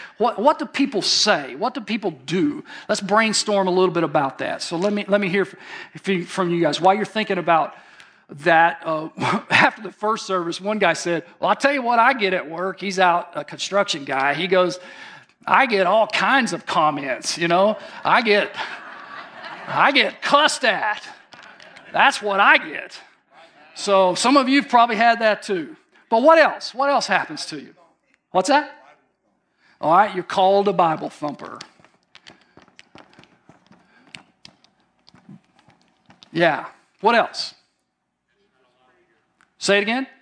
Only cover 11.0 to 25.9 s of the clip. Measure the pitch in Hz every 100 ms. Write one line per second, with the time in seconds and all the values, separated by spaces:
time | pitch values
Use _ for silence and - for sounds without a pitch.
11 | 175 165 - _ - 214 277 285 240 240
12 | 240 262 190 180 147 165 190 185 196 185
13 | 180 170 156 147 147 147 - 196 196 156
14 | 139 135 135 147 185 185 180 175 - -
15 | - - _ _ - 196 262 196 175 220
16 | 214 - 196 269 214 175 - 180 151 143
17 | 139 123 - 156 170 175 202 214 - -
18 | - 208 226 208 147 - - - - -
19 | - - - - - - - 143 220 277
20 | 175 - - 285 302 - 233 180 110 104
21 | - - _ - - - - - - 165
22 | 247 - 208 196 233 311 - - - -
23 | - _ _ - - _ - - - 190
24 | 185 - 240 277 254 277 - 240 240 214
25 | 233 226 220 202 - 185 135 - _